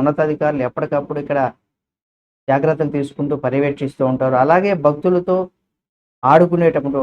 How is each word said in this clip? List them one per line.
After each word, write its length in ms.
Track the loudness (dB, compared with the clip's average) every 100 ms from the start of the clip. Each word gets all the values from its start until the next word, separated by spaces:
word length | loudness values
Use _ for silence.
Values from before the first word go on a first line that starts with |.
ఉన్నతాధికారులు 600 | -2 0 -2 0 -2 -2 -4
ఎప్పటికప్పుడు 500 | -6 -4 -4 -4 -8 -4
ఇక్కడ 140 | -2 -2 -4 _ _ _ _ _ _ _ _ -2
జాగ్రత్తలు 420 | 0 0 0 -2 -4
తీసుకుంటూ 380 | -6 -6 -4 -4 -2
పర్యవేక్షిస్తూ 580 | -2 -2 -2 -8 -2 -2
ఉంటారు. 240 | 0 0 2
అలాగే 280 | 4 4 2 0 0
భక్తులతో 520 | 0 0 0 0 -2 -2 _ _ _ _ _ _ _ 4
ఆడుకునేటప్పుడు 640 | 6 6 4 2 0 -2 -2